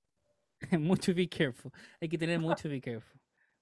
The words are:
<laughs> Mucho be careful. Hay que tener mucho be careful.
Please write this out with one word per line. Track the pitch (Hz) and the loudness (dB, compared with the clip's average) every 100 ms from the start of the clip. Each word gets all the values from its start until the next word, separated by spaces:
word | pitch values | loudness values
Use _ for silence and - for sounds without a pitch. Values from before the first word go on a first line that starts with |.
| _ _ _ _ _ _ | _ _ _ _ _ _
<laughs> | - 170 | 0 2
Mucho | 156 190 - | 4 2 2
be | 175 175 | 2 0
careful. | - 147 - - - - - | 2 0 -2 -12 -16 -20 -10
Hay | 165 | -6
que | 160 | -2
tener | 165 170 | 0 0
mucho | 160 170 156 | 0 0 -2
be | 139 | -4
careful. | 127 113 - - _ _ _ _ | -4 -8 -10 -20 _ _ _ _